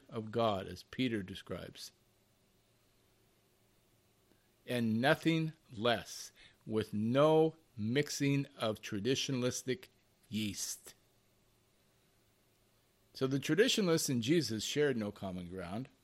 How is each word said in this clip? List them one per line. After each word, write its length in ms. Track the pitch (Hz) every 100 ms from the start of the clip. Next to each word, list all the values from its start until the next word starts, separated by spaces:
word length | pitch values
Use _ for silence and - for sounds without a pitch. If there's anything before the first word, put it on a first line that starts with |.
| -
of 240 | 120 107
God, 360 | 113 113 98 92
as 160 | 90
Peter 380 | - - 131 110
describes, 680 | 92 95 - 90 87 - - _ _ _ _ _ _ _ _ _ _ _ _ _ _ _ _ _ _ _ _ _ _ _ _ _ _ _ -
and 360 | 123 117 110
nothing 500 | 131 156 160 160 160 - _
less, 640 | 120 117 110 - - - _ - _ -
with 280 | 110 104
no 640 | 104 110 131 151 156 160 - _ -
mixing 720 | 107 131 147 - 143 139 139 -
of 240 | 117 104
traditionalistic 1080 | - 107 107 135 - 131 123 120 - 123 - _ _ _ -
yeast. 640 | 107 107 95 - - - - _ _ _ _ _ _ _ _ _ _ _ _ _ _ _ _ _ _ _ _ _ -
So 100 | 131
the 140 | 139
traditionalists 680 | - 156 247 - 185 165 -
and 140 | 123
Jesus 420 | 113 170 123 110
shared 320 | - 143 147 123
no 160 | 104
common 380 | - 98 90 87
ground. 400 | 92 87 101 131 _